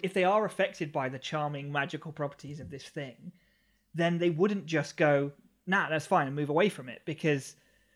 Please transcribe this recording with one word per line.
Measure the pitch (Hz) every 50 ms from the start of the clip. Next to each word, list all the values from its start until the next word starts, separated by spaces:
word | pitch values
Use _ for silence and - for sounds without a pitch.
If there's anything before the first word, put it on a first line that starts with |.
| -
if | 185 185
they | 196 180
are | 180 202 214 220
affected | 190 - - - 190 - - 170 147
by | 147 151 131 131
the | 131 127
charming | - - - 151 147 147 147 143 139 143
magical | 143 143 139 135 - 147 - 165 143
properties | - 147 139 - - - 139 147 156
of | - 170
this | 156 135 - -
thing, | - 156 143 131 - - - 175 - _ _ _ _ _ _ _ _ _ _ _ -
then | 156 170 170 175 170
they | 175 175
wouldn't | 165 151 185 208 208 196 143
just | 151 165 151 143 - -
go, | - 170 147 147 139 143 143 143 - _ _ _ _ _
'Nah, | - 185 202 170 139
that's | 156 156 147
fine,' | - 196 180 147
and | 135 139
move | 147 151 139
away | 147 160 202 208
from | - - 131 127
it, | 113 - -
because | - 147 - - 160 147 139 131 - - _ _ _ _ _ _ _ _